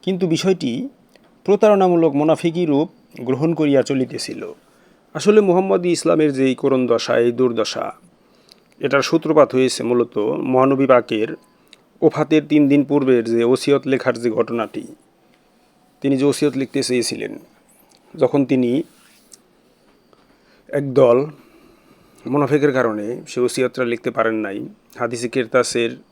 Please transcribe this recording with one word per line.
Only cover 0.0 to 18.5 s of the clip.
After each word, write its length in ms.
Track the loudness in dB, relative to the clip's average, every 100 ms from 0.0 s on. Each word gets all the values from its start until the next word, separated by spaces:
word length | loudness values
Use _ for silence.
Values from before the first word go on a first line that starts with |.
কিন্তু 260 | -4 -2 0
বিষয়টি 600 | 0 0 0 -2 -6 -8 _ _ _ _ _
প্রতারণামূলক 720 | 0 4 4 4 4 4 2 2
মোনাফিকি 500 | 0 2 0 -2 0
রূপ 240 | 0 0 _ _ -14
গ্রহণ 320 | -6 -2 -2
করিয়া 280 | 0 2 2
চলিতেছিল। 720 | 2 -2 -4 -6 -10 -10 -12 -16 _ _ _ _ _
আসলে 280 | -2 4 4
মুহাম্মদী 480 | 4 2 2 0 0
ইসলামের 440 | -2 0 2 2
যে 120 | 2 0
এই 100 | 0
করুণ 320 | 0 0 2
দশা, 320 | 0 0 2
এই 120 | 2
দুর্দশা, 600 | 2 0 0 -4 -6 -8 -12 _ _ _ _ _ -20 _ _
এটার 220 | -2 0
সূত্রপাত 540 | 2 -2 2 4 4 4
হয়েছে 280 | 0 0
মূলত 340 | -2 0 0 -2 -4 -4
মহানবী 480 | 0 2 2 2 4
পাকের 520 | 4 2 -4 -4 -8 _ _ _ _ _ _
ওফাতের 420 | 0 0 0 0 2
তিন 180 | 2 4
দিন 160 | 2
পূর্বের 400 | 2 0 2 0
যে 200 | 0 0
ওসিয়ত 440 | 2 0 0 -2 0
লেখার 320 | -2 -2 -2
যে 120 | -4
ঘটনাটি, 520 | -2 -4 -4 -6 -10 -16 -20 _ _ _ _ _ _ _ _ _ _
তিনি 160 | -4 0
যে 80 | 0
ওসিয়ত 320 | 0 -2 -2
লিখতে 260 | -6 -6
চেয়েছিলেন, 560 | -2 -2 -4 -8 -10 -12 -20 _ _ _ _ _ _ -2
যখন 300 | 0 2
তিনি 380 | 2